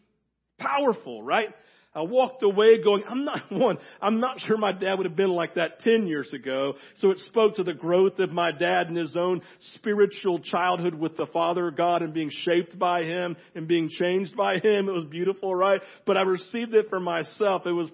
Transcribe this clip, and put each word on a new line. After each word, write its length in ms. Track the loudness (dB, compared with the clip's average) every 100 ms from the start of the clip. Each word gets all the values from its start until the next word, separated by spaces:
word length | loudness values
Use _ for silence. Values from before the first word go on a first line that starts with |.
| _ _ _ _ _ _
powerful, 640 | -4 0 0 -2 -8 -12
right? 280 | -2 -2 -2 -10 _ _ _
I 120 | -8
walked 400 | 0 2 0 2
away 400 | 0 6 8 8
going, 200 | 6 0 -2
"I'm 160 | -6 -6
not," 160 | -8 -6
<laughs> 40 |
one, 280 | 0 0 0 -8 -4
"I'm 200 | -2 0
not 200 | -2 -6
sure 160 | -4 0
my 140 | 0
dad 240 | -2 -2 -2
would 120 | -2
have 80 | 0
been 160 | 0
like 240 | 0 -2 -2
that 240 | -4 0
ten 260 | 2 2 2
years 260 | -4 -6
ago." 400 | -10 -6 -2 -2 -6 -14 0
So 100 | 0
it 80 | 0
spoke 380 | -2 2 2 2
to 80 |
the 100 | -4
growth 460 | -4 0 4 4 2
of 120 | -2
my 200 | 0 -2
dad 360 | 0 0 0 0
and 80 | -4
his 220 | -4 -2
own 240 | -2 -2 -6 -20 -20
spiritual 640 | -10 -4 2 2 2 -2 -2
childhood 560 | -2 0 0 0 -2
with 240 | -2 -6 -4
the 80 | -4
Father 460 | -2 0 0 -2
God 320 | 0 0 0
and 100 | -2
being 160 | -4 -6
shaped 480 | -4 0 0 0 -2
by 240 | 0 0
Him 340 | -2 -4 -6 -8 -12 -12
and 120 | 0
being 220 | 0 0
changed 480 | -2 0 0 -2 -2
by 220 | -2 2
Him. 280 | 2 2 0
It 60 |
was 120 | -4 -6
beautiful, 500 | -4 -4 -4 -4 0
right? 260 | 2 2 -2 -8 -2
But 100 | 0
I 60 |
received 540 | 2 -2 -4 -8 2 2
it 140 | 2
for 100 | -4
myself. 640 | -4 -4 -6 -2 0 0 -2
It 60 |
was 180 | -4 -4